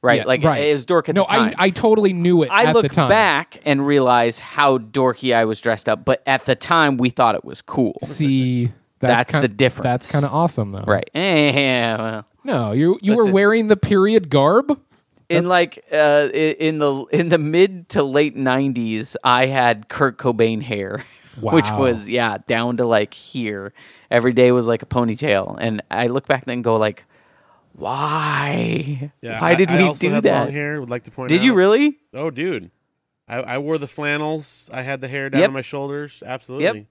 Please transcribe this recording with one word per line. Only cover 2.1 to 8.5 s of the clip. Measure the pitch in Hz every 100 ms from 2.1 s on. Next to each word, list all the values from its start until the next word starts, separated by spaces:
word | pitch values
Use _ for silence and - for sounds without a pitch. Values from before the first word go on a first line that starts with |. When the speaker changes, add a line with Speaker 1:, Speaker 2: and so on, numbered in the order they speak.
Speaker 2:
knew | 180 170 180
it | 139
Speaker 1:
I | 165 185
Speaker 2:
at | 190
Speaker 1:
look |
Speaker 2:
the | 151
time. | - 135
Speaker 1:
back | 208 202 147 170 -
and | 151 139 139
realize | 143 127 123 120 113
how | - - 143 131
dorky | 110 139 131 120 131
I | 117 110
was | 110
dressed | - 110 -
up, | 107
but | 95 131 -
at | 135 -
the | 127
time | - 165 147 131
we | 123
thought | 123 120 104
it | -
was | -
cool. | - - 120 -
Speaker 2:
See, | - 143 147 135 127